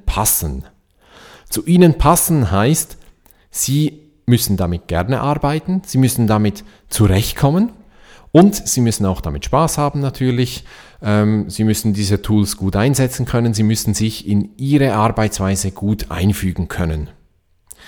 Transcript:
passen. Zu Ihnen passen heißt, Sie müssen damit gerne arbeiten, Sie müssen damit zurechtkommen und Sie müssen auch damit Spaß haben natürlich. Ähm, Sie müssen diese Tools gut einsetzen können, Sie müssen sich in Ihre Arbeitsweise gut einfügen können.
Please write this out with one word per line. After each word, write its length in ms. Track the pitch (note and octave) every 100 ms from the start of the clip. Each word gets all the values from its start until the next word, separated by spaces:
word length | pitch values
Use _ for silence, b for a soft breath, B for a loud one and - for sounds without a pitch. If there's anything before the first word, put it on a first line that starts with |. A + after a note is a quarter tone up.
passen. 600 | - F#2+ G#2+ - D#2 C2 - _ _ B B B B B B
Zu 160 | G#2+
Ihnen 300 | D#3+ F3+ F3
passen 560 | - D3 E3+ - D#3 F#2+
heißt, 460 | G2 A#2+ D#3+ - - - _ b b b
Sie 520 | - - C#3+ D3+ - _ _ -
müssen 300 | A#2+ - F#2+
damit 300 | F2 E2+ -
gerne 340 | E2+ G2+ B2
arbeiten, 600 | C3+ D3 C#3+ D#3 - F#3
Sie 140 | - B2+
müssen 280 | C3 B2+ A2
damit 360 | G#2+ G#2 - B B B
zurechtkommen 840 | - G2+ F#2+ - - C#3+ F3 A#3 - b b b b b
und 320 | D#3+ G3+ G3+ -
Sie 140 | C3
müssen 240 | A#2 -
auch 160 | F#2+ F2+
damit 240 | D#2+ C#2+
Spaß 320 | - C3+ D#3+ -
haben 240 | C#3+ C#3+
natürlich. 640 | C3+ - B2+ B2 B2 - B B B B
Ähm, 480 | G#2 G#2 G#2+ G#2+ F2
Sie 140 | -
müssen 300 | A2 G#2+ A2
diese 280 | G2+ G2 G#2
Tools 360 | - G#2+ G2+ -
gut 180 | F#2+
einsetzen 500 | G2 C3 C3+ B2+ C3
können, 280 | A#2+ A#2+ A#2
Sie 100 | G#2+
müssen 300 | G#2+ A2 A2+
sich 340 | G2+ A2 - G2
in 300 | G#2 F#2+ -
Ihre 360 | C#3 C#3+ C3+
Arbeitsweise 800 | G#2+ A2+ A2 A2 - F#2+ F#2+ F#2+
gut 400 | - G2+ G#2+ -
einfügen 560 | E2+ G2 G2+ F#2+ F2 E2
können. 420 | - E2+ D#2 D2 - _ _ _ _ _ B